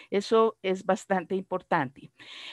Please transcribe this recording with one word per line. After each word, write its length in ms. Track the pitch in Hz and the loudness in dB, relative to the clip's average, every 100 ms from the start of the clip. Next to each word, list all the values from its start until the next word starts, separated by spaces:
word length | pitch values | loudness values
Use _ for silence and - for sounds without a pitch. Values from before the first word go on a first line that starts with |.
| - | -4
Eso 460 | 196 - 226 226 - | -4 2 4 4 0
es 240 | 190 190 190 | -4 -2 0
bastante 480 | 185 - 185 160 | -2 0 -4 -2
importante. 800 | 190 - 185 - 170 135 - - - - - - | -6 -4 -8 0 0 0 -8 -20 -20 -20 -16 -16